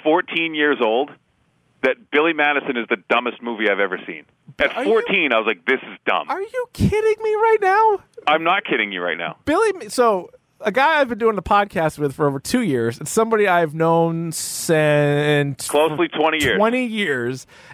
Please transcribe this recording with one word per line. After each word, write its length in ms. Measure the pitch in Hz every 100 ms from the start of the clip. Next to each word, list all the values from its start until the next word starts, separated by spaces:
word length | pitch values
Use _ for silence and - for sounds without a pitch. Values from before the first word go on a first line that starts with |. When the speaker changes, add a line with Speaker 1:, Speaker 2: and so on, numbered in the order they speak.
Speaker 1:
fourteen 520 | 156 170 - 165 165
years 240 | 156 147 131
old, 300 | 113 117 143 - _ _ _ _ _ _
that 260 | 131 127 _
Billy 220 | 143 165
Madison 440 | 151 147 143 123 123
is 100 | 110
the 80 | 110 -
dumbest 320 | 120 123 113
movie 280 | 117 107 104
I've 80 | 98
ever 200 | 95 90 -
seen. 180 | 80 - _ - -
At 180 | 143 226
Speaker 2:
Are 80 |
you 60 | 294
Speaker 1:
fourteen, 420 | 440 - 196 147
I 60 | 113
was 80 | 107
like, 180 | 95 -
"This 140 | 131
is 160 | 113 92
dumb." 240 | - 90 76
Speaker 2:
Are 140 | 339
you 240 | 440 508 480
kidding 500 | - - 427 440 427
me 120 | 440
right 240 | 427 453 427
now? 380 | 381 403 440 392 - - -
Speaker 1:
I'm 160 | 156
not 200 | 165 196
kidding 260 | - 131 104
you 80 | 92
right 140 | 87 82
now. 180 | 82 -
Speaker 2:
Billy, 440 | - 339 440 381 214
so 420 | - 233 190 - - _ _
a 100 | -
guy 280 | 196 294 302
I've 80 | 254
been 100 | 220
doing 180 | 226 202
the 60 |
podcast 560 | - 202 202 180 156 147
with 160 | 147
for 120 | 131 143
over 120 | 135
two 220 | - 254
years, 360 | 208 123 117 127
and 80 | 156
somebody 380 | 220 226 220 202
I've 260 | 175 160
known 580 | 160 165 165 165 165 165
since 1400 | - - - - 156 151 147 147 147 147 147 143 135 -
Speaker 1:
Closely 400 | 147 160 151 170
twenty 340 | - 156 156
years. 140 | 135 98
Speaker 2:
twenty 260 | 220 254 240
years 600 | 214 180 127 120 131 - - -